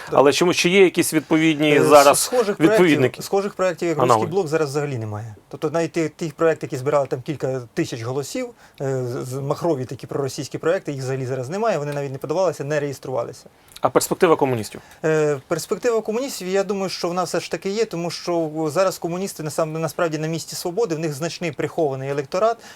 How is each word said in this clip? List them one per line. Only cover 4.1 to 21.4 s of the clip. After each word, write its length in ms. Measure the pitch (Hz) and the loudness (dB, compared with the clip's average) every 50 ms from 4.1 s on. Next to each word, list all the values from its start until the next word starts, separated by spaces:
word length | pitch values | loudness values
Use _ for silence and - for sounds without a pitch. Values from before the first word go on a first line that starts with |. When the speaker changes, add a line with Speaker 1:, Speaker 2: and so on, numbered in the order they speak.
Speaker 2:
Аналоги. 200 | 123 110 110 113 | 4 4 2 0
Speaker 1:
блок, 160 | 156 196 190 151 | 0 -2 -2 0
зараз 220 | 151 160 156 143 | 0 0 0 -2
взагалі 280 | 131 151 147 147 139 120 | -2 -4 -4 -4 -4 -6
немає. 380 | 110 107 104 104 110 117 104 - - - | -6 -6 -8 -8 -10 -12 -14 -18 -20 -18
Тобто 200 | - 135 - 156 | -10 -6 -6 -4
навіть 220 | 139 170 165 160 | -2 -2 -2 -2
ті, 180 | - 180 165 151 | -2 -2 -4 -4
тих 240 | - - 185 160 151 | -4 -6 -8 -8 -4
проєктів, 340 | - 165 165 156 151 - 131 | 0 0 0 0 0 -4 -8
які 100 | 156 131 | -8 -6
збирали 300 | 127 143 151 147 139 123 | -2 0 0 0 0 0
там 140 | - 131 | -4 -6
кілька 400 | 123 - 151 127 - 135 131 131 123 117 - | -6 -6 -8 -4 -4 -4 -4 -4 -6 -8 -6
тисяч 280 | - 165 - - 123 | -6 -4 -4 -6 -8
голосів, 460 | 113 120 123 143 143 - - 254 254 240 240 _ - - _ - | -6 -6 -6 -6 -6 -6 -6 -8 -8 -8 -10 _ -20 -20 _ -8
е, 220 | 147 135 135 131 127 | -6 -4 -4 -2 -4
з, 200 | 123 120 139 135 | -4 -6 -6 -8
з, 80 | 131 123 | -8 -8
махрові 520 | 135 135 139 147 - - 175 160 131 127 | -6 -4 -4 -4 -2 0 0 0 0 -2
такі 220 | 117 143 120 - - | -6 -10 -12 -10 -8
проросійські 500 | 147 139 139 131 - - 143 - - 143 | -6 -4 -4 -4 -6 -8 -10 -10 -8 -4
проєкти, 340 | - 156 175 190 - - | -2 0 0 0 -2 -6
їх 100 | 147 135 | -8 -6
взагалі 240 | 135 127 135 131 135 | -4 -4 -4 -4 -4
зараз 240 | 120 135 131 127 120 | -4 -6 -6 -6 -6
немає, 280 | 170 202 226 233 202 156 | -6 -4 -2 0 -2 -2
вони 160 | 143 147 143 | -2 -4 -4
навіть 180 | 143 143 139 | -6 -6 -6
не 60 | 131 135 | -8 -8
подавалися, 460 | - - 156 175 190 175 147 - 147 | -6 -4 -2 0 0 0 0 -2 -4
не 160 | 139 151 151 | -4 -2 -2
реєструвалися. 680 | 143 143 139 - - 139 127 123 120 131 - - - - _ _ _ - - - | -2 -4 -6 -8 -10 -6 -6 -4 -6 -6 -8 -16 -20 -20 _ _ _ -20 -6 -2
Speaker 2:
А 80 | - 135 | 0 2
перспектива 460 | - 165 - - - - - 175 160 | 2 2 2 0 0 2 4 4 4
комуністів? 460 | - 147 135 131 113 104 - - - - - - - - | 4 4 2 0 0 -2 -6 -10 -14 -18 -18 -12 -4 -2
Speaker 1:
Е, 320 | 156 156 156 151 151 147 135 - - | 0 2 2 2 0 0 -2 -4 -6
перспектива 540 | 175 160 - - 214 - - 247 226 226 | -6 -6 -4 -4 -6 -4 -2 0 0 -2
комуністів, 460 | 214 226 208 233 269 277 208 - 185 180 | -2 -2 -4 -4 -4 -6 -8 -8 -6 -2
я 160 | 185 196 196 | -2 -2 0
думаю, 260 | 185 208 196 196 185 | -2 -2 -4 -4 -4
що 180 | - - - 180 | -4 -4 -4 -4
вона 160 | 170 185 180 | -2 -2 -2
все 160 | 160 - 175 | -2 -2 -4
ж 120 | 165 - | -4 -4
таки 180 | - 170 - 190 | -6 -6 -6 -4
є, 160 | 196 220 226 | -2 -2 -2
тому 260 | 220 - 165 170 170 | -2 -4 -4 -6 -6
що 380 | 160 - - - 175 170 165 156 151 156 160 156 | -6 -6 -4 -2 -2 0 0 -2 -2 -4 -4 -2
зараз 300 | 131 170 190 190 170 - | 2 2 2 2 0 -2
комуністи 460 | - 175 165 180 190 190 - - 160 | -4 -6 -4 -4 -6 -6 -8 -8 -8
насам-, 340 | 151 135 - 165 156 156 160 | -6 -2 -2 -2 -2 -2 -4
насправді 380 | 165 160 - - 180 170 151 151 | -4 -4 -2 -2 -2 -2 -2 -2
на 100 | 156 156 | -4 -4
місці 280 | 165 160 - - - | -4 -6 -6 -8 -10
"Свободи", 400 | - - 180 170 190 233 196 160 | -8 -8 -6 -4 -2 -2 -2 -2
в 40 | 147 | -2
них 140 | 165 160 147 | -4 -4 -4
значний 380 | 131 156 170 - - | -6 -6 -8 -6 -6